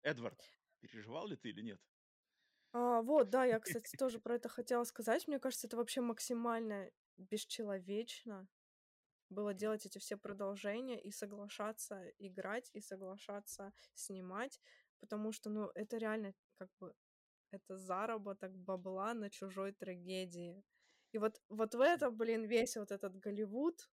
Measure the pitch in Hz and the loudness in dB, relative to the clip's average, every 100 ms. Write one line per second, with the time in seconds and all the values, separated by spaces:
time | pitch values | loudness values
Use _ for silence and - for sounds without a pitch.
0 | 147 131 117 - - _ _ _ - 117 | 0 0 -4 -8 -20 _ _ _ -16 -14
1 | 104 139 208 131 117 98 113 95 _ _ | -10 -8 -6 -6 -8 -6 -8 -10 _ _
2 | _ _ _ _ _ _ _ 240 247 233 | _ _ _ _ _ _ _ 2 4 4
3 | 226 302 214 247 254 220 - 233 - - | 8 8 10 8 8 6 2 -4 -4 0
4 | 262 226 - 240 240 - 240 240 240 - | 2 2 0 0 0 -4 2 2 2 -2
5 | 220 254 - 285 262 254 226 233 233 - | 4 4 4 0 0 -2 -4 -2 0 2
6 | 240 220 - 240 233 226 220 202 185 _ | 0 0 0 0 2 2 0 -4 -6 _
7 | _ - 190 214 - - 214 196 180 202 | _ -20 -4 -4 -2 -4 -2 -2 0 -2
8 | 240 - 233 196 190 _ _ _ _ _ | -2 -8 -8 -10 -12 _ _ _ _ _
9 | _ _ _ 190 208 190 208 214 196 196 | _ _ _ -2 0 0 0 0 -4 -10
10 | - 202 208 202 196 202 202 220 262 233 | -6 -6 -6 -4 -2 -2 -2 -2 -2 -6
11 | - - 208 202 202 - 214 220 - 196 | -6 -8 -8 -8 -10 -4 -4 -4 -8 -8
12 | 180 - 196 185 185 214 247 214 - 190 | -10 -12 -10 -6 -2 -2 -4 -14 -10 -8
13 | 190 196 - 202 202 - 196 - - - | -8 -10 -8 -8 -8 -10 -10 -12 -20 -12
14 | - 190 180 190 262 - - - _ _ | -8 -8 -6 -4 -6 -8 -20 -20 _ _
15 | - 214 214 220 214 214 208 - 214 233 | -6 -2 -2 -2 -2 -2 -2 -4 -4 -2
16 | 220 220 202 196 _ _ 185 _ 185 - | 0 0 -4 -10 _ _ -16 _ -14 -14
17 | _ _ _ _ _ 196 _ 190 185 185 | _ _ _ _ _ -14 _ -10 -2 0
18 | 220 226 202 190 190 190 180 190 185 185 | 0 -2 -4 -6 -6 -8 -4 -4 -2 -2
19 | 208 233 208 - 196 190 196 202 190 180 | 0 0 -4 -6 -8 -2 -4 -4 -8 -6
20 | 175 185 185 175 170 185 - _ _ _ | -4 -2 -2 -6 -8 -10 -18 _ _ _
21 | _ 220 214 214 _ 214 220 240 277 349 | _ 2 2 0 _ 0 0 8 8 8
22 | 269 220 226 226 220 233 254 226 208 202 | 4 2 2 2 4 4 4 0 -4 -4
23 | 196 190 208 202 214 220 311 339 - | -4 -4 -4 -2 0 2 2 0 -16